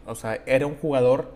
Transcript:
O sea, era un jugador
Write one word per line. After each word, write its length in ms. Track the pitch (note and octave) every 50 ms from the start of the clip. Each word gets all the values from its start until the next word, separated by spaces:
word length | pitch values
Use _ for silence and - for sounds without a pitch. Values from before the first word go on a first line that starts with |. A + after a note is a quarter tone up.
| -
O 100 | - A2+
sea, 240 | - - A2 A2 - -
era 200 | B2+ C3 C3+ C#3+
un 100 | D3 D3
jugador 580 | - - D#3 C#3 C3 B2 B2 C3 C#3+ - - -